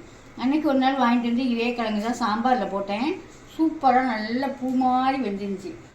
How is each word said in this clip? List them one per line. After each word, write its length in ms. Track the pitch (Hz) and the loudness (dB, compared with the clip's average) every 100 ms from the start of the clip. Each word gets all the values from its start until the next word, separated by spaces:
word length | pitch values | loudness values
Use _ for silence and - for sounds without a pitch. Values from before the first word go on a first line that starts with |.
| - - - - | -14 -20 -18 -4
அன்னைக்கு 320 | 247 302 302 | 0 2 2
ஒரு 80 | 262 | 2
நாள் 240 | 262 277 | 2 2
வாங்கிட்டு 280 | 240 240 240 | 2 2 2
வந்து 180 | 233 262 | 0 0
இதே 240 | 233 240 | 0 -2
கிழங்கு 320 | 240 220 214 220 | -2 -2 -2 -2
தான் 120 | 240 | -2
சாம்பார்ல 460 | 220 220 247 247 196 | -2 0 2 2 0
போட்டேன். 520 | 196 196 208 285 381 - - - - | -4 -4 -2 -2 -4 -8 -20 -12 -2
சூப்பரா 480 | 320 - 262 247 262 | 0 2 4 4 2
நல்ல 340 | 214 214 247 277 | -2 -2 -2 -2
பூ 220 | 269 254 | -4 -2
மாதிரி 600 | 262 254 254 262 269 214 | 0 2 2 2 0 -2
வெந்துருந்துச்சு. 440 | 196 202 185 175 - - | -4 -6 -6 -8 -14 -18